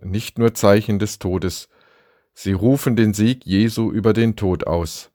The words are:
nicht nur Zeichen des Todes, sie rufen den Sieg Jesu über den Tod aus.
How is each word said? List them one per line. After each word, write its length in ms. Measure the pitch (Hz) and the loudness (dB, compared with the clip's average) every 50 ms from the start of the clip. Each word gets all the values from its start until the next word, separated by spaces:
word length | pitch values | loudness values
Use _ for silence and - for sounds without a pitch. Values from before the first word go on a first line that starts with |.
| - | -6
nicht 340 | 90 92 107 - - - - | -6 -6 -6 -6 -6 -2 0
nur 160 | 117 117 113 | 0 0 2
Zeichen 460 | - - 101 101 107 107 - 104 98 | 2 4 4 4 4 4 0 -2 -2
des 180 | 107 104 - - | -2 -4 -6 -6
Todes, 520 | - 92 90 92 80 90 - - - - _ _ _ _ _ _ _ _ _ _ _ _ _ | -6 -4 -4 -2 -4 -4 -6 -8 -12 -18 _ _ _ _ _ _ _ _ _ _ _ _ _
sie 180 | - - 98 98 | -8 -4 -2 -2
rufen 420 | 92 101 120 135 143 - 139 117 | 0 2 2 2 2 0 0 0
den 200 | 110 113 107 98 | 2 2 2 2
Sieg 280 | 101 107 117 131 - - | 2 0 0 0 -2 -4
Jesu 480 | - 92 95 110 117 113 - 110 101 | -2 0 2 2 2 0 -2 -2 -2
über 220 | - 110 95 113 104 | -2 0 0 2 2
den 220 | 110 117 113 107 | 2 2 0 0
Tod 320 | - 107 95 90 78 - - | 0 -2 -2 -2 -2 -2 -2
aus. 440 | 80 85 85 80 - - - - _ | -2 -2 -4 -4 -8 -12 -18 -20 _